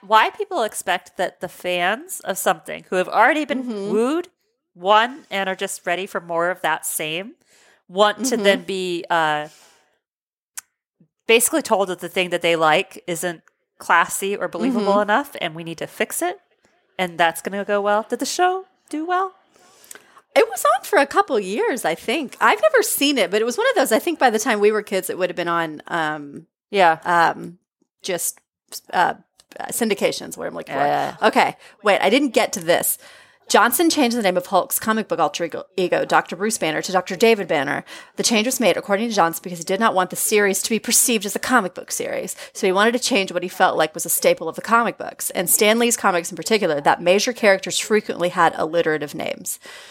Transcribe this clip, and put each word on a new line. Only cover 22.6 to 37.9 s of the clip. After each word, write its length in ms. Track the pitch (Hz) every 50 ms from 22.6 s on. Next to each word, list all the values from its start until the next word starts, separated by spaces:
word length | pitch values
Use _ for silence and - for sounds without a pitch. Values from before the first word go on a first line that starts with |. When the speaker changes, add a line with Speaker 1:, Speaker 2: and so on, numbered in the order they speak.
Speaker 2:
never 220 | - 622 - 466 -
seen 340 | - - - 285 285 294
it, 140 | 247 185 170
but 100 | 190 214
it 40 | 226
was 120 | 247 -
one 100 | 403 466 539
of 60 | 480
those, 160 | 381 262 196
I 80 | 226 294
think 200 | - 349 311 -
by 100 | 285 247
the 100 | 208 220
time 200 | - 269 220 208
we 120 | 202 214
were 120 | 214 208 208
kids, 260 | - 208 190 185 -
it 80 | -
would 120 | 165 185 175
have 60 | 170
been 120 | 180 170
on, 340 | 170 170 170 165 160 151 147 -
um, 580 | - 170 165 160 151 151 151 147 143 - - 165 _ _ _ _ -
Speaker 1:
Yeah. 300 | 208 196 180 165 160 156 -
Speaker 2:
um, 540 | 175 175 170 165 160 151 165 170 175 175 _ _ _ _ _ _ _ _ _ -
just, 360 | - 180 165 - - - _ _ _ _ _ _ - - - _ - -
uh, 220 | 185 175 - - - _ _ _ _ _ _ - - - -
syndications, 640 | - - 233 220 202 196 190 165 - - 170 160 165
what 100 | 170 165
I'm 60 | 170 160
looking 220 | 165 151 147 147
for. 60 | 139
Speaker 1:
Yeah. 340 | 143 143 147 143 143 139 - - -
Speaker 2:
Okay, 340 | 220 - 247 170 143 - _ - - - _ 202
wait, 160 | 208 190 -
I 80 | - 185
didn't 180 | 220 285 294 254
get 240 | - 233 214 - -
to 60 | 196
this. 400 | 165 165 170 - - - - - - - - - - _ _ _ _ -
Johnson 400 | - 208 208 240 247 - 349 330
changed 260 | - 302 262 240 226
the 60 | 247
name 160 | 208 185 180
of 80 | 180 180
Hulk's 320 | - 202 180 - - -
comic 300 | - - 226 220 220 202
book 100 | - 170
alter 280 | 156 160 147 - - 170
ego, 180 | 156 - 147 - _ -
ego, 300 | 190 180 170 175 160 151
Doctor 300 | - 170 156 160 - 185
Bruce 240 | 170 202 220 220 -
Banner, 240 | 185 156 151 156 165
to 80 | -
Doctor 240 | 185 185 180 - 190
David 320 | 156 233 226 226 202 190
Banner. 360 | 151 170 147 135 143 139 139 - -